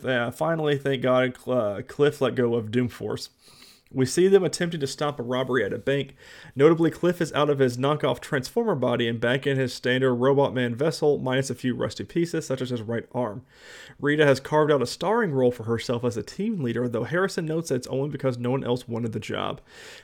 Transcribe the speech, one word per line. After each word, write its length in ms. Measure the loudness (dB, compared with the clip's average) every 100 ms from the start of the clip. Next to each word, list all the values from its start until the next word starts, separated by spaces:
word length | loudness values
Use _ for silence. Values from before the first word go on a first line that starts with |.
Uh, 260 | -2 -2 -2
finally, 460 | -2 -2 0 0 0
thank 240 | 0 0
God, 340 | 2 2 2 -4
Cl-, 160 | -2 0
uh, 220 | 0 -4
Cliff 400 | -8 2 2 4
let 140 | -2
go 180 | 2 0
of 180 | 0 0
Doom 160 | -2 -2
Force. 420 | -4 -8 -8 -10 _ _ -20 -20 _ _
We 160 | -2 0
see 200 | 4 6
them 160 | 6
attempting 380 | 4 -2 -4 -4
to 60 | -6
stop 320 | -4 -4 -4
a 40 |
robbery 400 | -4 -2 0 0
at 80 | 0
a 60 | -2
bank. 380 | -2 -2 -4 -12 -20 -20 -10
Notably, 380 | 4 6 6 2
Cliff 300 | 2 0 0
is 100 | -2
out 200 | 0 2
of 80 | 4
his 180 | 2 2
knockoff 420 | 0 0 0 -2
Transformer 560 | -4 -6 -2 -4 -2
body 320 | 0 0 0 0
and 140 | 0
back 260 | 0 0 0
in 100 | 0
his 160 | -2
standard 420 | -2 -2 2 2
Robot 380 | 4 4 4 2
Man 220 | 0 -2
vessel, 440 | 0 -2 0 0 2
minus 300 | 0 -2 -2
a 60 |
few 200 | -4 -4
rusty 280 | -2 -4 -6
pieces, 420 | -6 -2 -2 -2
such 160 | -4 -6
as 100 | -4
his 100 | -6
right 240 | -4 -6 -6
arm. 300 | -6 -6 -8 _ -20 -20 -20 -20 -4
Rita 260 | 0 6
has 160 | 6 6
carved 300 | 2 2 4
out 100 | 2
a 60 | 0
starring 440 | -4 0 0 0
role 200 | 2 2
for 120 | 2
herself 400 | -4 -2 -2 -2
as 140 | -2 -4
a 60 |
team 380 | -8 -6 -4 -2
leader, 280 | -2 -2 -2
though 140 | -2
Harrison 400 | -2 -2 -2 -2
notes 240 | -4 -4 -2
that 60 |
it's 120 | -4 -2
only 220 | -4 -4
because 300 | -2 -4 -2
no 120 | -2
one 140 | -2
else 220 | -2 -4 -4
wanted 260 | -4 -4
the 60 | -6
job. 420 | -6 -4 -4 -6 -14 -20 -20 -20